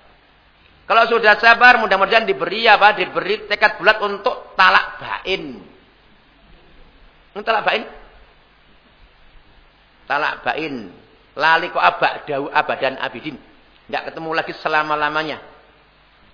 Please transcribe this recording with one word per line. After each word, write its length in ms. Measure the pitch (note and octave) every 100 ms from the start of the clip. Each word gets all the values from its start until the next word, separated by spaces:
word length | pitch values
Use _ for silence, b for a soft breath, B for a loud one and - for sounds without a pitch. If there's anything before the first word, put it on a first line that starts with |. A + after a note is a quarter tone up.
| _ _ _ _ _ _ _ _ -
Kalau 180 | G#3+ A#3
sudah 280 | A#3 G#3+ G#3
sabar, 400 | A#3 A#3 B3 A#3+
mudah-mudahan 480 | G#3+ F#3+ F#3+ A3+ G#3
diberi 360 | F#3+ E3+ G#3 A3+
apa? 240 | G3 G3+
Diberi 560 | F#3 F3+ E3 E3 G#3+ -
tekad 320 | G#3 G#3+ -
bulat 160 | F3+ G#3+
untuk 520 | G3+ G3 B3 - -
talak 480 | - F#3 G3 - -
bain. 560 | B2 G2+ F#3 F#3 D#3 A2+ D#2 _ _ _ _ _ _ _ _ _ _ - - _ - _ _
Ini 80 | G3
talak 240 | G#3+ A3+ F#3
bain. 180 | G3+ - - - - _ _ _ _ _ _ _ _ _ _ _ - _ _ _ _ _ _ -
Talak 400 | C#3+ D3 C3+ B2
bain. 480 | C#3+ D#3 C3 F#2+ D#2+ _ _ _ -
Lali 320 | D#3 E3 E3+
kok 160 | E3 F3
abak 400 | - C#3+ - -
dau 240 | C#3 C#3+
abadan 480 | D3+ D3 A#2 C3 C3
abidin. 400 | C3 A#2 C3+ C3 - _ _ _ _
Nggak 260 | C#3 -
ketemu 180 | D#3+ D#3+
lagi 200 | D#3+ D#3 E3
selama-lamanya. 800 | E3+ D#3 D#3 D3+ D3 D#3 D#3 A#2 - - _ _ _ _ _ _ _